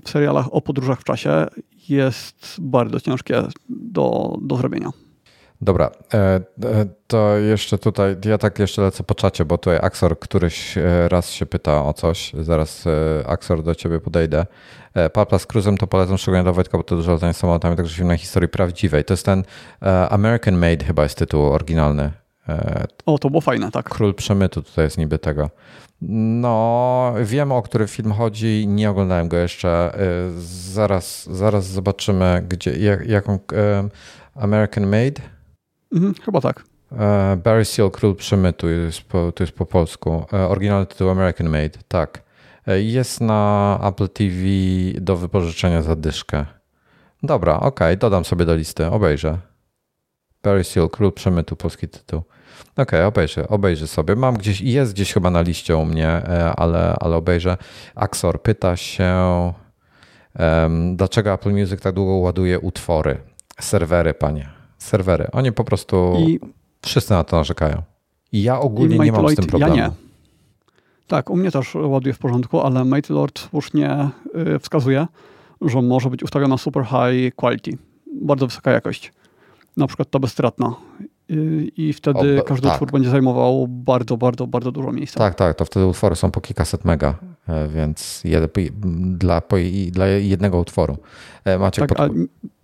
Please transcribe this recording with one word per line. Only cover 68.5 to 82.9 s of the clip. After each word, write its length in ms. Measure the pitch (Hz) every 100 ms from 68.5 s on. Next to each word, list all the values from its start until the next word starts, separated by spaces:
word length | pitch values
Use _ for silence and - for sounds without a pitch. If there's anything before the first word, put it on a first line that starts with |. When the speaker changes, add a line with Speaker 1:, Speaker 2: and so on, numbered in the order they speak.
| 127
Speaker 2:
ogólnie 360 | 139 107 160 160
Speaker 1:
i 40 |
Speaker 2:
nie 120 | 151
mam 160 | - -
z 60 |
tym 20 | 151
Speaker 1:
Mate 0 |
Lloyd, 80 | -
Speaker 2:
problemu. 260 | - 151 151
Speaker 1:
ja 100 | 107
nie. 60 | 82 - _ _ _ _ _ _ _ _ _ _
Tak, 240 | 156 135
u 60 | 175
mnie 140 | 185
też 240 | 139 127
ładuje 400 | - 151 135 131
w 40 | 131
porządku, 420 | 135 120 127 170
ale 240 | 135 127
Mate 300 | 127 139 -
Lord 240 | 147 143 -
słusznie, 680 | - 156 - 156 143 139 143 - - 165 160 151
y, 20 |
wskazuje, 480 | - 160 127 135 165 - - - _ _
że 220 | 165 123
może 280 | 123 127 123
być 120 | 127
ustawiona 360 | - 147 139 131
super 260 | - 143
high 500 | 120 127 123 127 127 -
quality. 420 | 123 117 - 135 - _ - 302
Bardzo 240 | 147 143 131
wysoka 240 | - -
jakość. 420 | 120 - 107 - _ _ _ _ _ _ -
Na 100 | 139
przykład 240 | - 127
ta 80 | 139
bezstratna. 560 | 131 - 127 - 127 117 - - 202 _ _
Y, 400 | 156 156 156 147 -
i 160 | 156
wtedy 260 | 143 - 139
Speaker 2:
O, 40 |
be-, 200 | 143 139
Speaker 1:
każdy 240 | - 131 123
Speaker 2:
tak. 80 |
Speaker 1:
utwór 160 | 80 139